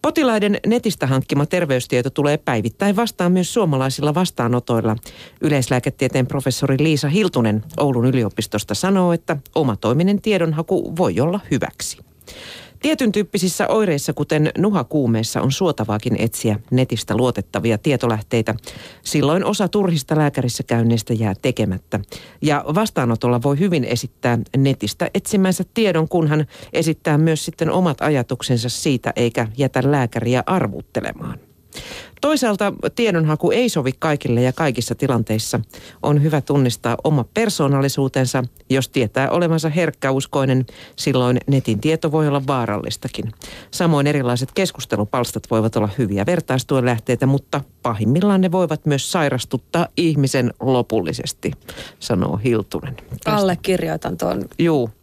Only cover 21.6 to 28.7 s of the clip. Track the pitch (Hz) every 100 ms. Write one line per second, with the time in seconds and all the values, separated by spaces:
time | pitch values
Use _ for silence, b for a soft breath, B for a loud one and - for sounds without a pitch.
21.6 | 107 92 - 104 101 B B B 147 143
22.6 | 139 156 220 - 123 113 123 123 135 143
23.6 | 196 170 120 120 - _ 123 120 104 135
24.6 | 135 135 104 - 180 196 - 208 190 180
25.6 | 185 - 214 165 160 - 156 151 147 B
26.6 | B - 160 156 - 147 160 156 - 156
27.6 | 160 - 180 135 147 147 117 123 - 120
28.6 | 113